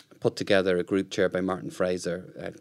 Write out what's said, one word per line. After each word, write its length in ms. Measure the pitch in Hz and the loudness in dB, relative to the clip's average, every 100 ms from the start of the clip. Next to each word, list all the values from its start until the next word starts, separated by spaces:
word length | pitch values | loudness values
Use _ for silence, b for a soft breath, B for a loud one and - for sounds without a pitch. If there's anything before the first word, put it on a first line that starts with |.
| - - | -8 -4
put 160 | 117 - | -2 0
together 420 | 101 98 95 90 | 2 4 4 2
a 60 | |
group 280 | 87 98 95 | 2 0 0
chaired 200 | - 92 | 0 2
by 100 | 92 | 2
Martin 280 | 92 95 - | -2 -4 -6
Fraser, 640 | - 92 90 87 90 90 - | -2 -2 0 -4 -6 -8 -12
a 120 | 92 - | -12 -6